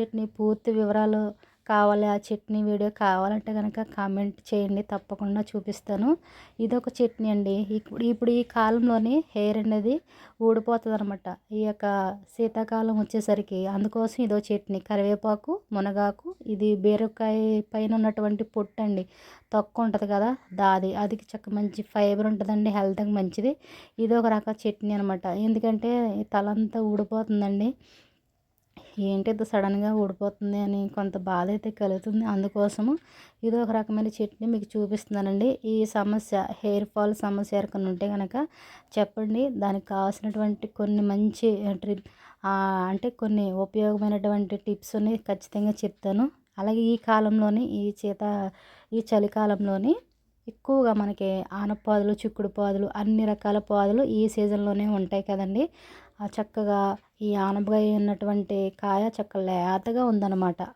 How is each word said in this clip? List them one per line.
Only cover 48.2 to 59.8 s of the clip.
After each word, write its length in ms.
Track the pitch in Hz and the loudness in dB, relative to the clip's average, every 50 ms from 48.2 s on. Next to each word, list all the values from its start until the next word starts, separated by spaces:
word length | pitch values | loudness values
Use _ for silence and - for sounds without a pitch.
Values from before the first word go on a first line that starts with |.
| 214 208 202 202 196 190 190 - - - - - - - - | -4 -4 -2 -2 -4 -6 -8 -12 -20 -20 -20 -20 -14 -6 -4
ఈ 60 | 226 | -4
చలికాలంలోని 1000 | 220 - 226 208 208 208 - 220 214 208 208 190 208 196 196 190 202 247 339 480 - _ _ _ _ _ _ _ - - | -2 2 2 2 2 2 0 0 2 2 2 2 0 0 0 0 2 2 0 0 -2 _ _ _ _ _ _ _ -18 -18
ఎక్కువగా 440 | - _ _ - 269 269 262 233 214 | -18 _ _ 0 2 4 4 4 4
మనకి 520 | 208 208 202 202 - 202 196 190 190 - - - | 2 0 -2 -2 -2 -2 -2 -2 -2 -4 -6 -6
ఆనపాదులు, 600 | 196 202 202 208 208 - 214 214 208 202 208 208 | -6 -4 -4 -4 -4 0 2 2 2 4 2 0
చిక్కుడు 360 | 208 - 220 - - 202 196 | 0 -2 -6 -4 -4 -6 -4
పాదులు, 420 | - - 202 202 196 196 202 196 - | -2 -2 0 0 0 0 -2 -2 -4
అన్ని 280 | 208 208 208 220 220 220 | -2 0 2 2 2 2
రకాల 340 | 214 208 214 - 208 202 208 | 2 0 0 0 0 0 0
పాదులు 440 | 208 - 208 202 202 202 208 240 277 | 0 0 2 2 4 4 4 2 2
ఈ 260 | - 220 214 214 214 | 2 2 2 2 2
సీజన్లోనే 580 | 214 - 208 208 208 208 202 202 202 202 208 | 2 2 0 2 2 0 0 0 0 0 0
ఉంటాయి 380 | 208 214 196 190 180 202 196 196 - | 0 0 0 0 0 -2 -4 -2 -2
కదండి. 400 | 202 190 196 190 196 220 294 339 - - - - - - - - _ - 208 | -2 -2 -2 -2 0 0 0 -2 -4 -10 -20 -20 -20 -20 -20 -20 _ -10 -10
ఆ, 40 | |
చక్కగా 720 | 202 - - 214 214 - 226 214 202 202 202 196 196 196 202 _ _ _ - 214 | -8 -6 -6 -6 -6 -4 -4 0 2 2 2 2 2 0 -2 _ _ _ -6 -4
ఈ 120 | 208 208 | -2 0
ఆనపకాయ 600 | 202 190 196 196 202 208 196 214 214 214 214 214 | 0 0 0 0 0 0 2 2 4 4 4 2
ఉన్నటువంటి 800 | 208 208 208 202 190 208 202 208 208 196 - 208 196 196 190 196 - - | 2 2 2 0 -2 -2 -2 0 0 0 -2 -2 -2 -2 -2 -4 -4 -2
కాయ 280 | 202 196 196 208 226 220 - 208 | 0 2 2 2 0 -2 -4 -8
చక్క 140 | 208 - | -6 -4
లేతగా 680 | 196 190 185 185 180 175 180 190 190 | -4 -2 0 0 0 0 0 0 0